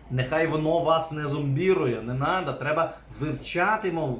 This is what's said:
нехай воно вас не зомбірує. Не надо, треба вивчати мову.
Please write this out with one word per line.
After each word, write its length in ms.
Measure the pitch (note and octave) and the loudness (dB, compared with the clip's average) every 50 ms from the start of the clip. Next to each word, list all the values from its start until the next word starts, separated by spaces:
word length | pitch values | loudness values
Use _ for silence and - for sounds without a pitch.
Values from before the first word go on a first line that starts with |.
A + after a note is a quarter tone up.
| - - | -10 -4
нехай 360 | B2+ B2+ B2+ - D#3 D#3+ D#3+ | -2 -2 -2 0 2 2 2
воно 320 | D#3+ D#3 D#3 D#3 D#3 E3 E3+ | 2 2 0 2 2 2 2
вас 320 | E3+ D#3 E3 D#3+ D#3 - | 4 4 4 2 2 -2
не 160 | D3+ D3+ D3 | -4 -4 -4
зомбірує. 760 | C#3 C#3+ D3 C#3+ C#3 C3+ D#3 F#3 F#3 F#3 E3 D3 B2 A2+ A2 | -2 -2 -2 0 0 0 2 4 4 4 4 4 0 0 -2
Не 120 | A2 A#2+ B2+ | -4 -4 -4
надо, 400 | C3+ C#3+ D#3+ F#3 F#3 E3+ C#3 - | -2 0 0 0 0 0 -2 -4
треба 400 | - C3 D3 D#3 E3 - - - - - - - - | -4 -2 0 0 0 0 -2 -4 -10 -18 -14 -8 -6
вивчати 720 | C#3+ - - - - - - F3 F#3 G3+ A3 G#3+ G3+ F3+ | -4 -4 -4 -6 -6 -4 0 0 2 2 2 0 0 -2
мову. 280 | E3+ D#3+ D3+ C3 A#2+ | -2 -2 -2 -2 -4